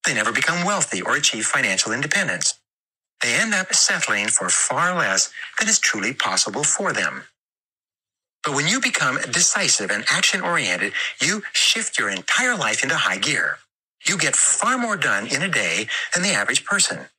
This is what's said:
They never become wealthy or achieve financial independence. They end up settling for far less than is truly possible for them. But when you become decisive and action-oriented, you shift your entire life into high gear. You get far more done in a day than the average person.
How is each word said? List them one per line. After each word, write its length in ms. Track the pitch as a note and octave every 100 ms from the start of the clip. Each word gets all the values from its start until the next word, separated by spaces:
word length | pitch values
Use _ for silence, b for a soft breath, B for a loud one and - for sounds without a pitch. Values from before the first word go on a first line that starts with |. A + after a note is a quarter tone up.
| -
They 80 |
never 180 | G#2+ G#2+
become 320 | A2 - F3
wealthy 380 | F3+ G3 - F#2+
or 140 | F2 D3
achieve 300 | D3 A2+ A2
financial 460 | - G2 F#2+ G#2+
independence. 600 | A#2 D3 G3 E3+ - - - _ _ _ _ _ _
They 120 | A#2+
end 180 | D3 A3+
up 220 | G3+ F#3
settling 540 | - - F#3 - G#2 G#2
for 200 | - F#2+
far 480 | - - B2+ F3 F3+
less 340 | A2 G2 - B B -
than 100 | G#3+
is 100 | G#3+
truly 360 | - G#2+ F#2+
possible 500 | - - F#2 - C3
for 280 | D3 - F#3+
them. 320 | G#2 E2 - - _ _ _ _ _ _ _ _ _ _ _
But 120 | D3+
when 120 | C#3 D3
you 140 | B3+
become 380 | B3 - C3 B2+ -
decisive 600 | D3+ - G#3 F3+ - G3+
and 140 | G#2 A#2
action-oriented, 840 | E3 F#3+ G3 F3+ E3+ G#2 F2 - B B B
you 220 | C#3+ G#3 -
shift 460 | - - A3+ A3 -
your 100 | G#2
entire 480 | F#3+ - - B3 A3
life 260 | C3 G#2
into 140 | - -
high 220 | - -
gear. 400 | D3+ D3+ D3 - _ _ _ _ -
You 100 | G3
get 180 | A3+
far 440 | - - - G#3+ C4
more 180 | A#3+ G3
done 300 | D3 G2 A2
in 160 | C3+
a 60 | F#3+
day 380 | C3 F#2+ G2+ A2 B B
than 80 | F3
the 80 | F#3+
average 340 | G#2+ G2+ C#3
person. 440 | - G3+ - - -